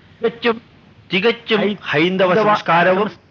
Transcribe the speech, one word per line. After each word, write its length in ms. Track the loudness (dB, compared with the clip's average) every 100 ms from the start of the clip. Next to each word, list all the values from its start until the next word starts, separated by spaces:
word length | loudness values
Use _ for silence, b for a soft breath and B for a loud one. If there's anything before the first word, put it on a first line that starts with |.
| -20 -6
തികച്ചും, 360 | -6 -4 -4 -4 -8 -20 -20 -20 -6
തികച്ചും 500 | -2 0 -2 -2 -2 -2 -4 -4
ഹൈന്ദവ 380 | 0 0 2 2 2
സംസ്കാരവും 680 | 2 0 0 2 2 0 -2 -8 _